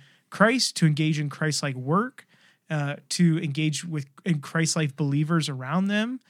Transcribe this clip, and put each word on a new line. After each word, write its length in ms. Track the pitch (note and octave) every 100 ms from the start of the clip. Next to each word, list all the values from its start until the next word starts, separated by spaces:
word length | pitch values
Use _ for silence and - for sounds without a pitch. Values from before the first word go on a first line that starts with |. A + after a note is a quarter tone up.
| - _ _
Christ, 460 | - G#3 B3+ - -
to 80 | E3
engage 340 | D3 D#3 D3+
in 100 | D3
Christ-like 460 | B2+ D#3 C#3+ D3 B2+
work, 520 | B2+ F3 B3 - - _ _ _ -
uh, 280 | D#3 C#3+ D3 -
to 300 | - F3 D#3+
engage 420 | E3 C#3 D#3 C#3+ E3+
with, 200 | D#3 C#3 _
in 160 | - D#3
Christ-like 560 | - E3 D#3+ E3+ D3+ -
believers 540 | D3 C#3+ D3+ E3+ D3
around 380 | C3 B2+ E3+ G3
them." 320 | G#3 A3+ B3+ _